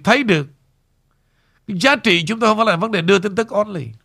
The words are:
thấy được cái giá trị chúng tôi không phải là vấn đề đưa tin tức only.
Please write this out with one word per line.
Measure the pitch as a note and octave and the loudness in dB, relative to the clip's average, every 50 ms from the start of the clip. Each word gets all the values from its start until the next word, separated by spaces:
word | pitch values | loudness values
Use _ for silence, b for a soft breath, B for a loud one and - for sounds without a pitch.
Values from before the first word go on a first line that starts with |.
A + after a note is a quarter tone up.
| - | 0
thấy | F#3+ A#3 C4+ C#4+ | 2 2 2 2
được | A3 F#3 D#3 C#3+ C#3 _ _ _ _ _ _ _ _ _ _ _ _ _ _ _ _ _ _ _ _ _ _ _ | 2 0 0 0 -4 _ _ _ _ _ _ _ _ _ _ _ _ _ _ _ _ _ _ _ _ _ _ _
cái | - G#3 F3 | -10 -4 0
giá | E3 C4+ C#4+ | 2 2 2
trị | - - A3+ F3 E3+ E3+ | 2 2 2 2 2 0
chúng | D3+ A3 A3+ | -2 -4 0
tôi | A#3 A3 | 0 2
không | A3 | 2
phải | G#3+ A3+ | 2 2
là | A3 F3+ | 0 0
vấn | E3 F#3+ A3+ | 0 -2 -2
đề | A3 F3+ D#3+ | -2 -2 2
đưa | E3+ G3 G3 | 2 2 2
tin | F3 G#3 F#3+ | 2 0 -4
tức | G#3 A3+ A3+ | -4 -4 -2
only. | - G3+ G#3 G#3+ G3+ E3 B2+ A2+ A2 - _ | -2 -4 -4 -4 -4 -10 -10 -12 -14 -18 _